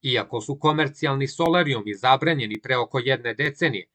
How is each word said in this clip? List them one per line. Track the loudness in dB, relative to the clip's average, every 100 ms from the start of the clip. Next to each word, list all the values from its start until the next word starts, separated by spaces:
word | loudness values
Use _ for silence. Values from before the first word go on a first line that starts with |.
Iako | 0 -2 -2 -6
su | -6 0
komercijalni | 0 2 0 0 -2 0 -4
solarijumi | 0 2 2 2 -2 -4
zabranjeni | -2 4 4 4 0 -2 -6
pre | -2 -2
oko | 0 -2
jedne | 0 0 -2
decenije | -2 -4 0 -2 -2 -10